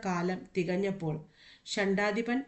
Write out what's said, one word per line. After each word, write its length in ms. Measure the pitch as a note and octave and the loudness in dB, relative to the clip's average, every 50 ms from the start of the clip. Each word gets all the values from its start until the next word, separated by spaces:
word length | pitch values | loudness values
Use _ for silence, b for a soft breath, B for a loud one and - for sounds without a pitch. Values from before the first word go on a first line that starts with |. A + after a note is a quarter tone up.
| - | -2
കാലം 360 | F#3+ F3+ F3 E3+ F3+ F#3 F#3 - - - | -2 0 0 0 0 -2 -4 -6 -6 -2
തികഞ്ഞപ്പോൾ 600 | F#3+ E3+ F3 F3+ F#3 G3 G3 F#3 D#3+ E3 D#3 D3+ D3+ B B B B B B B B B - | -2 0 0 2 2 2 0 0 -2 -2 -2 -4 -4 B B B B B B B B B -6
ഷണ്ഡാധിപൻ 680 | - G#3+ G3 G3 G3 G3+ G3 F#3 G3 A3+ A#3 A#3 A#3+ C4+ C#4 | -2 0 2 2 4 4 2 2 2 0 0 0 0 -2 -2